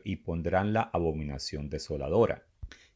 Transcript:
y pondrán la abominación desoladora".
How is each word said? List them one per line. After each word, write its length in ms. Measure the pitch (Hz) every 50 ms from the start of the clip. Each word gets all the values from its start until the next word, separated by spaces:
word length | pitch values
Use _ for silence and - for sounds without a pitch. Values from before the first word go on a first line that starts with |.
| -
y 120 | 104 92
pondrán 540 | - - - 85 85 80 85 87 92 98 104
la 100 | 107 110
abominación 880 | 117 - - 87 85 80 76 80 78 73 69 67 - - - 73 73 71
desoladora". 760 | 76 73 - - 76 73 67 71 85 110 113 95 - - - _ _ _ - - - - - _ _